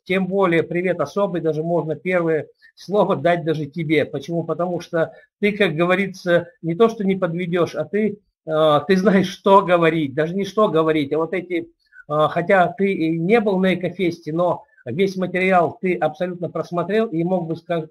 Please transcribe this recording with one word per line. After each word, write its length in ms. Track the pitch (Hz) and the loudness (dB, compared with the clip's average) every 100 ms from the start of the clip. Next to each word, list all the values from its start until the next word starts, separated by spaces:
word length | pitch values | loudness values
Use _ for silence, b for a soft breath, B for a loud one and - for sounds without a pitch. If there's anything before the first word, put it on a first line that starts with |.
тем 220 | - 185 185 | -4 -2 0
более 360 | 196 185 165 | 0 2 2
привет 380 | 165 170 185 175 | 0 -2 -2 -2
особый, 400 | 143 202 202 170 | -4 -2 -2 -2
даже 220 | 160 151 | -2 -2
можно 320 | 165 170 156 | -2 -2 -2
первое 540 | 151 185 180 165 156 - _ b | -6 -2 -2 0 -2 -4 _ b
слово 420 | _ - 208 185 156 | _ -4 0 0 2
дать 280 | 165 175 | 0 0
даже 220 | 156 156 147 | -2 -4 -6
тебе. 380 | 170 156 151 | -6 0 0
Почему? 400 | 127 139 151 170 | 0 -6 -6 -6
Потому 360 | 165 156 180 170 | -4 -4 -4 -6
что 320 | - 170 160 B B - | -4 -2 -2 B B -4
ты, 120 | 208 | -2
как 220 | 208 196 | 0 0
говорится, 720 | 151 175 185 196 185 180 170 170 B | 2 0 0 -2 -4 0 0 0 B
не 120 | 165 | -4
то 140 | 170 226 | 2 2
что 160 | 226 | 2
не 120 | 196 190 | -2 0
подведешь, 580 | 180 165 180 175 160 | -2 -4 -2 0 0
а 100 | 120 | -2
ты, 340 | 156 202 214 202 _ _ - | -4 -2 -2 -4 _ _ -4
а, 340 | 156 160 147 | 2 4 4
ты 160 | - 185 | 2 2
знаешь, 320 | 202 190 180 | 4 4 2
что 340 | - 202 196 | 0 6 6
говорить, 520 | 170 175 165 165 143 | 6 4 4 2 -2
даже 200 | 127 160 | -2 -2
не 100 | 190 | -2
что 240 | 190 214 214 | -4 0 2
говорить, 440 | 156 160 156 139 | 2 2 0 0
а 60 | 151 | -2
вот 140 | 165 | -2
эти, 360 | 190 180 170 165 _ B B - | -6 -6 -8 -8 _ B B -4
а, 200 | 151 151 | 0 0
хотя 400 | 170 170 196 170 | 0 2 4 4
ты 240 | 175 196 | 0 -2
и 260 | 190 160 165 | 0 -2 0
не 220 | 170 233 | 2 2
был 180 | 214 185 | 2 0
на 160 | 190 | 0
Экофесте, 580 | 180 180 170 175 170 151 | 0 -4 -4 -4 -4 -6
но 320 | 160 175 147 B B | -2 0 -2 B B
весь 320 | 123 135 190 190 | -8 -2 -2 -2
материал 600 | 180 180 185 180 156 - | -4 -2 2 4 2 -2
ты 140 | 185 | -4
абсолютно 540 | 180 156 151 180 175 165 | -2 -2 -4 -8 -6 -8
просмотрел 560 | 165 160 170 170 214 226 | -6 -6 -4 -2 -2 -2
и 160 | 165 | -2
мог 240 | 170 185 160 | 0 -2 -4
бы, 80 | |
ска-, 340 | 165 - 170 160 | -8 -6 -6 -6